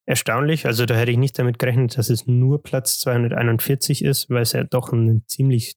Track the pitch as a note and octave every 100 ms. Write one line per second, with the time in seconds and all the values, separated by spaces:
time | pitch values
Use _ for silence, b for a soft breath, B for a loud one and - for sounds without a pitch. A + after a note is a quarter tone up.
0 | - B2 - A#2 D3 D#3+ C3 A2+ A#2+ A#2
1 | A#2+ A#2+ C3+ - B2 A#2+ B2+ B2 B2 -
2 | A2+ A#2 - B2 C3 D3 - C3 - -
3 | C3 A#2+ A#2+ - A#2 A2+ - C3+ - C#3+
4 | C#3+ C3+ - B2 A#2 B2+ B2 B2+ - A#2
5 | A2+ A2 - - C3+ B2 -